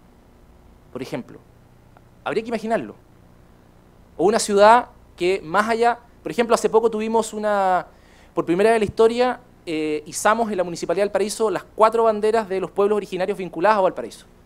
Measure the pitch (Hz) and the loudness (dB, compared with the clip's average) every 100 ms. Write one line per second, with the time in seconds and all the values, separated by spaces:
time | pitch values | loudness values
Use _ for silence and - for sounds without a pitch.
0 | - - - - - - - - - - | -20 -20 -20 -20 -20 -20 -20 -20 -16 -14
1 | 127 131 - - - - - - - - | -10 -10 -12 -18 -20 -20 -20 -20 -20 -20
2 | - - - 165 226 226 220 220 107 - | -20 -14 -6 -6 -4 -6 -4 -4 -6 -14
3 | - - - - - - - - - - | -20 -20 -20 -20 -20 -20 -20 -20 -20 -20
4 | - - 175 220 - 202 208 240 - - | -14 -2 0 0 0 6 6 6 2 -12
5 | - - 175 190 156 185 214 226 233 233 | -20 -4 -2 -2 -2 -2 0 0 0 -2
6 | - - - 160 233 226 208 220 226 214 | -8 -14 -8 -4 0 0 2 0 0 -2
7 | 220 226 214 214 208 202 190 180 - - | -2 -2 -2 -4 -2 0 2 0 -2 -16
8 | - - - - 151 175 214 226 202 - | -20 -20 -10 -4 -2 2 2 2 0 4
9 | 226 240 247 247 - - - 156 156 151 | 4 4 0 -2 -12 -16 -8 -4 -4 -4
10 | - - 208 226 220 185 175 170 175 175 | -8 -2 0 2 0 -2 -4 -4 -4 -2
11 | 202 196 208 - 220 165 - - 220 226 | -2 -2 -4 -2 -2 -4 -6 2 2 4
12 | 226 208 214 226 196 190 180 - 202 208 | 2 2 0 0 -2 -4 -4 0 0 0
13 | 190 180 190 190 175 170 190 214 185 156 | -4 -4 -4 -4 -8 0 2 4 2 -2
14 | 113 - - - | -10 -14 -20 -20